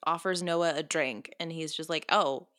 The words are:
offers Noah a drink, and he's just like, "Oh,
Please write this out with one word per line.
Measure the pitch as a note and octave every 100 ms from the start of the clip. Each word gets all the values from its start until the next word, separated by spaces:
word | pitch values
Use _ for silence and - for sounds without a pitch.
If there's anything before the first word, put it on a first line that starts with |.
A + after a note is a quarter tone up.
| -
offers | E3+ F#3+ F3+
Noah | F3 E3+ E3+ D3
a |
drink, | D#3 E3 C3+ A2 - -
and | E3
he's | E3 D#3+ -
just | D#3+
like, | D#3+ -
"Oh, | G#3 D#3+ C3+ -